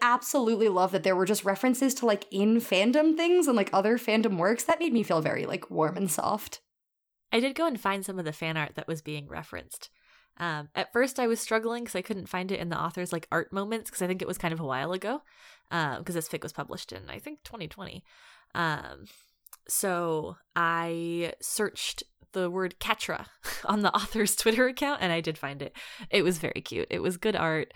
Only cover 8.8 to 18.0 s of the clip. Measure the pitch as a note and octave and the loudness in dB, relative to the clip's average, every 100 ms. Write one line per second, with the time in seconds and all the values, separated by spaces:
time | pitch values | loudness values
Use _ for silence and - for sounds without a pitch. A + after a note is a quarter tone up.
8.8 | - D#3 D3+ D3+ D3 - D3+ - - - | -6 -6 -6 -10 -8 -12 -10 -14 -14 -16
9.8 | - _ _ _ _ - E3+ D3+ D3 - | -18 _ _ _ _ -6 -4 -4 -6 -6
10.8 | - A#3 B3+ C4 A#3 A3+ - A3 A3+ A#3 | -2 2 2 2 0 0 0 0 0 -4
11.8 | A#3+ F#3+ F#3 G3 F#3+ F3+ F#3 F#3+ E3+ D#3+ | -4 -6 -4 -8 -6 -6 -4 -4 -2 -2
12.8 | E3 F3+ F3+ E3 - E3 - G3 G3+ A3+ | -4 -4 -4 -4 -2 -2 -2 -4 -4 -4
13.8 | - - F3+ F#3 - F3+ E3+ E3 C#3 C3 | -6 -4 -2 -2 -4 -4 -4 -2 -4 -2
14.8 | D#3 F#3 G3+ D4 _ _ - - - E3+ | -2 -4 -4 -6 _ _ -20 -20 -6 -2
15.8 | D3 B2 F3+ E3+ - E3 - - C#3+ - | -2 -4 -4 -4 -4 -6 -8 -8 -8 -8
16.8 | - F#2+ F#2+ - D4 D4+ - G#3+ D3+ - | -10 -12 -12 -12 -12 -14 -14 -12 -12 -12
17.8 | F#3 F#3 | -12 -14